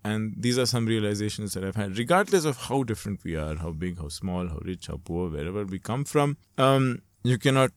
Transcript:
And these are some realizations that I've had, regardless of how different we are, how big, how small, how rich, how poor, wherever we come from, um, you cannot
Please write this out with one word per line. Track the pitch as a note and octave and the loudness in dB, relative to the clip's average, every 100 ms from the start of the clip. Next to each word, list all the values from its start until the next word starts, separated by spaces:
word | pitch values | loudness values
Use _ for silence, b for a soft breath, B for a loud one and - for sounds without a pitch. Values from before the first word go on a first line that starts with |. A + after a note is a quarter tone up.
And | G#2 A2 A2 F#2+ | -2 -2 -2 -2
these | A#2+ B2 | 2 2
are | B2 | 4
some | B2 A2+ | 2 2
realizations | A2 G#2 G#2 G#2 - G#2 | 2 2 0 -2 -4 -6
that | F#2+ | -4
I've | F#2+ G2 | -4 -2
had, | G2+ G2 | -2 -2
regardless | A#2+ F3+ G#3 F#3+ D#3 | 2 2 4 2 2
of | B2+ | -2
how | - C3+ | -2 0
different | B2 G#2+ G#2+ G2 | 0 -2 -4 -6
we | F#2+ D#2+ | -4 -4
are, | D#2 D#2 | -2 -4
how | E2 | -4
big, | D#2 F2+ F2 | -4 -6 -6
how | D#2+ | -8
small, | - F#2+ F2+ F2+ | -6 -4 -2 -4
how | D#2 | -6
rich, | F2 F2+ - | -8 -8 -8
how | C#2+ | -10
poor, | - E2+ F2+ | -4 -4 -2
wherever | D2+ D#2 G2+ | -4 -4 -6
we | G2+ F#2 | -6 -8
come | - A#2+ | -4 -4
from, | C#3+ D3+ C#3+ C#3+ _ - | 0 2 2 0 _ 2
um, | C3+ C3+ C3 A#2+ _ _ | 4 6 4 0 _ _
you | A#2+ B2 | 0 2
cannot | C#3+ C3+ C3 | 4 4 2